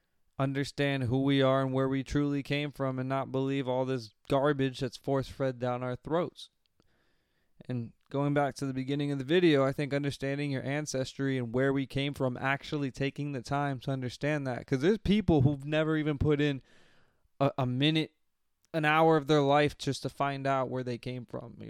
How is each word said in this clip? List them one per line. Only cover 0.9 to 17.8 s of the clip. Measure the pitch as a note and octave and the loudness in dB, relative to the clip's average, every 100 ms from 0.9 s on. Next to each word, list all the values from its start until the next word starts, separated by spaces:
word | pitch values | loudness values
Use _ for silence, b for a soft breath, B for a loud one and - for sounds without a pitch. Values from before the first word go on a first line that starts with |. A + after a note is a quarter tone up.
| C#3 | 0
who | A#2+ C3 | 0 0
we | C#3 C#3 | 2 4
are | C3 C3+ | 4 2
and | C3 | 0
where | C3 C3+ | 0 0
we | C3+ | -2
truly | B2+ D3 C#3+ C#3+ | -2 0 0 -2
came | C3 C#3+ D3 | -2 -4 -4
from, | - C3+ C3 | -4 -4 -4
and | C3 | -4
not | C3+ B2 | -4 -2
believe | C3 C3+ C#3 B2+ | -2 0 -2 -2
all | B2+ | -2
this | C3 C3 A2 _ - | -2 -4 -8 _ -2
garbage | C#3 C#3+ C#3 C3+ B2+ | 2 2 2 -2 -2
that's | B2+ - | -8 -6
force-fed | - C3+ B2 - C3+ B2 | -2 -2 -2 -4 -4 -2
down | B2 B2 | -4 -4
our | B2+ B2 | -6 -8
throats. | C3+ E3 E3 - - _ _ _ _ _ _ _ _ _ _ _ - | -2 -2 -2 -8 -20 _ _ _ _ _ _ _ _ _ _ _ -8
And | B2+ A#2 - _ | -6 -6 -14 _
going | C3+ C#3+ | -2 2
back | D3 C#3+ - | 2 0 -2
to | C#3 | -6
the | |
beginning | C3 C3 C#3+ C#3+ | -4 -4 -2 -2
of | C#3 | -4
the | |
video, | C3 F3+ F3 C#3 C3+ | 2 4 6 6 4
I | |
think | C#3+ C#3+ | 0 -2
understanding | C#3 C#3+ - C#3 C#3+ D3 | -2 -2 -4 -4 -4 -4
your | C3 | -4
ancestry | B2 C#3+ D3+ C3 C3 - C#3 C3 | -4 -4 -4 -4 -6 -4 -4 -2
and | A#2 | -2
where | B2 C3+ | 2 2
we | C#3 C3+ | 2 -2
came | C3+ C#3+ | -4 -4
from, | C3+ C3 A#2+ | -2 -4 -2
actually | C3+ C#3 - D3+ C#3 | -2 -2 -4 -4 -4
taking | - C#3 - D3 | -4 -4 -4 -6
the | C3+ | -8
time | - C#3+ C#3+ B2+ | -4 -2 -2 -4
to | C#3+ | -4
understand | C3+ B2 - C#3+ D3+ C3+ | -4 -6 -4 -2 -2 -4
that. | A#2+ - | -6 -2
'Cause | C3 | 2
there's | E3 A3 | 2 2
people | - G#3 F#3 D#3 | 2 2 6 6
who've | C3+ C#3+ C#3+ | 4 2 -2
never | D3+ D#3 D#3 | 0 2 0
even | D3+ C#3 | 0 0
put | D3+ C#3+ | 2 4
in | D3 C3+ b b b b b b _ _ | 2 0 b b b b b b _ _
a, | C#3 - | 0 2
a | B2+ | -2
minute, | B2+ | 2